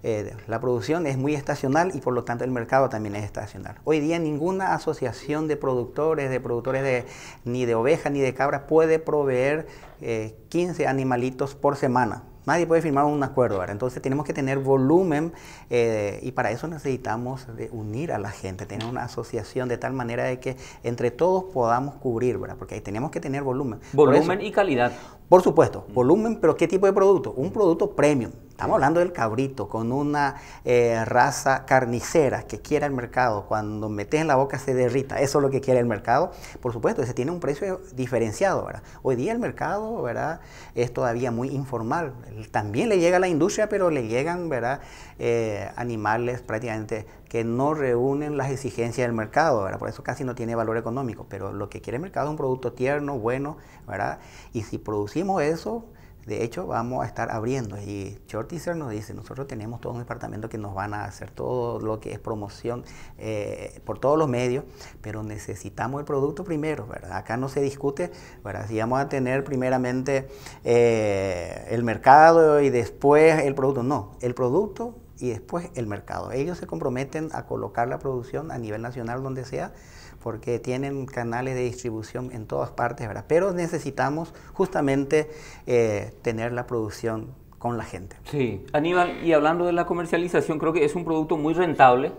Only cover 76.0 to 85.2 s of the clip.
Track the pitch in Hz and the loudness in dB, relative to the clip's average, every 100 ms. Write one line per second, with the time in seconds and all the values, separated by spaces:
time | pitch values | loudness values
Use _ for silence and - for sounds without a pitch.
76 | - 87 92 123 151 175 - 165 147 123 | -8 -8 -6 -4 -4 -6 -8 -4 -4 -4
77 | 135 156 156 127 - 120 107 - 120 139 | -6 -6 -6 -8 -6 -6 -6 -2 -2 -2
78 | 139 127 120 135 160 131 110 107 117 127 | -4 -6 -6 -8 -8 -8 -6 -6 -8 -8
79 | 113 123 135 131 123 139 185 - - - | -8 -6 -6 -8 -8 -8 -8 -12 -20 -20
80 | - - 117 110 123 117 123 127 139 139 | -20 -12 -10 -8 -4 -4 -2 -4 -4 -6
81 | 131 - 117 117 131 127 123 120 120 110 | -6 -6 -4 -4 -4 -2 -4 -4 -8 -8
82 | 107 120 127 113 110 143 127 - 120 123 | -8 -10 -8 -10 -6 -4 -4 -2 -4 -2
83 | 110 101 107 156 196 180 170 165 139 135 | -8 -8 2 2 2 0 -2 -4 -4 -2
84 | 131 151 165 - - - 185 - 143 135 | -2 -2 -6 -12 -16 -2 0 2 2 2
85 | 139 156 | 2 2